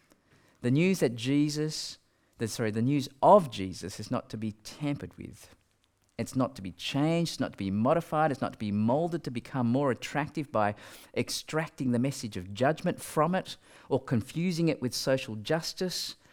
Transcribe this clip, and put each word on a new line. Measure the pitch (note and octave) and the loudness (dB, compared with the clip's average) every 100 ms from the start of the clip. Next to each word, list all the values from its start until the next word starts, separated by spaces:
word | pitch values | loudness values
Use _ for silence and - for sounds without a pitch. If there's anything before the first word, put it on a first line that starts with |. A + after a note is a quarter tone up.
| _ _ _ _ _ _ | _ _ _ _ _ _
The | B2 | 2
news | C3+ F3+ F#3 | 4 4 4
that | C#3+ A#2 | 2 0
Jesus, | A#2 C#3+ D3+ D3 D#3 D#3 - - _ _ _ - | 0 2 2 0 -4 -4 -8 -12 _ _ _ -6
the, | A2+ | -4
sorry, | - A2 | -2 0
the | G#2+ | 2
news | B2 D3 B2 - | 2 2 -2 4
of | D3+ G3+ D3+ | 8 8 6
Jesus | G#2+ F#2+ F2+ E2+ - | -2 -6 -6 -8 -8
is | G#2+ | -4
not | A#2+ - | -6 -6
to | A2 | -8
be | A2 - | -8 -10
tampered | - - D3 D3 - - | -14 -8 -6 -6 -8 -12
with. | - - - - _ _ _ _ _ - | -16 -16 -20 -20 _ _ _ _ _ -8
It's | A2 C3 | -4 0
not | B2 - | -2 -2
to | |
be | F#2+ | -12
changed, | - - C#3 D3+ E3 E3 | -8 -4 0 2 2 0
it's | - | -2
not | B2+ | -4
to | - | -2
be | G2 | -2
modified, | G2+ A#2+ E3+ - D#3 D#3 | 2 4 2 2 2 2
it's | C3 | 0
not | A2+ | -4
to | - | -4
be | G#2+ | -2
molded | G#2 A2 C#3 E3+ E3 D3+ | 2 2 2 0 -4 -6
to | |
become | A#2+ - C3+ A#2+ | -8 -6 -2 0
more | B2+ C#3+ | 2 2
attractive | A#2 - D3 D3 - C#3 | -2 -4 -4 -4 -6 -2
by | A2 G#2 G#2 - - - - | 2 2 0 -10 -20 -6 -4
extracting | B2 - - D#3 D#3+ - C3 | -2 -4 -4 -4 -2 -2 0
the | A#2+ | 2
message | C3+ C#3 A#2 G2+ | 0 -2 -6 -8
of | F#2 | -8
judgment | G2+ B2+ D#3 F3 - | 2 2 2 -2 -4
from | - - D#3 F#3 | -2 2 2 0
it, | - - - - - | -4 -12 -18 -20 -2
or | C3+ | -2
confusing | - A#2 G#2 D#3+ F3+ E3 E3 | 2 0 0 -2 0 2 2
it | - | 0
with | B2+ | -2
social | - - C3 B2 A2 | -2 0 0 0 -6
justice, | G#2 D#3+ E3 - F#3 - - - _ | -2 -2 -2 -4 -4 -4 -8 -10 _